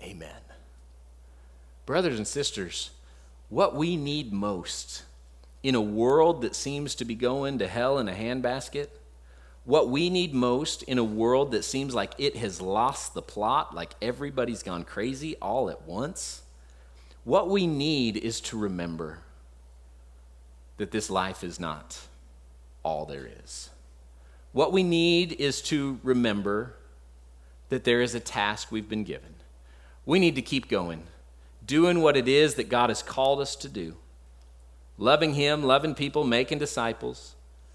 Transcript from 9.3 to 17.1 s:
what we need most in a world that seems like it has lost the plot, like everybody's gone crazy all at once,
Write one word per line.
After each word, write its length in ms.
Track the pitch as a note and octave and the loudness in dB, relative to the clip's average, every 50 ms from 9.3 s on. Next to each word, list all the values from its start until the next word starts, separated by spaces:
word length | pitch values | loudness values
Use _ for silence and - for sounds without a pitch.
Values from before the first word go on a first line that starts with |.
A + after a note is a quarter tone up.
| - - - - - - - | -20 -20 -20 -20 -20 -10 -2
what 240 | A#2+ C#3 D#3 C3 A#2+ | 4 4 6 6 4
we 200 | B2+ D3 E3+ F3+ | 2 2 2 2
need 240 | F#3 F#3 F3+ E3 | 2 2 0 2
most 500 | C#3 B2+ B2 B2 B2 C3+ D#3 - - - - | 2 2 2 4 2 2 0 -4 -6 -8 -4
in 140 | - C3 B2 | -2 0 2
a 60 | A#2 | 2
world 460 | A2 G#2+ A2 A2+ A#2 B2+ C3+ C#3+ C#3+ | 2 2 2 4 4 6 4 4 2
that 140 | A#2 G2+ - | 0 -2 -2
seems 300 | - - C3+ C#3 C#3 B2 | -2 -4 -4 -4 -2 -2
like 180 | A2 G2 - - | -2 -2 -4 -4
it 200 | - C#3+ C#3+ - | -2 -2 -2 -2
has 240 | - A#2 G2+ F2 E2+ | -2 -6 -6 -6 -4
lost 540 | F#2 F#2+ G2 G#2+ A#2+ C3+ C#3+ - - - - | -4 -2 2 2 2 2 0 -2 -10 -8 -10
the 80 | - | -10
plot, 520 | D#2 - - G#2 G#2+ A2 C3 D3+ D#3+ - - | -10 -10 -6 -2 0 2 2 0 0 -2 -6
like 200 | F2 E2+ - - - | -10 -10 -10 -10 -8
everybody's 600 | G#2 A#2+ B2 B2+ C#3+ C#3+ C3+ C3+ A#2+ B2 A#2 G2 | -6 -6 -6 -6 -6 -6 -2 -2 -2 -2 -2 -6
gone 220 | - G2 F2+ E2+ E2 | -6 -6 -6 -6 -8
crazy 520 | - - - G#2+ B2+ C3+ C3+ D3+ D#3+ D3+ - | -8 -6 -4 -4 -4 -4 -6 -8 -10 -8 -8
all 260 | - F#2+ A2 C3+ B2 F2+ | -6 -2 -2 0 -2 -2
at 140 | D2+ - | -4 -8
once, 600 | - D#2 F2 G2+ C3 D#3+ G3 - - - - - - - - - - - - - - - - - - - | -10 -8 -6 -6 -6 -6 -8 -10 -10 -12 -12 -14 -18 -20 -20 -20 -20 -20 -20 -20 -20 -20 -20 -20 -20 -20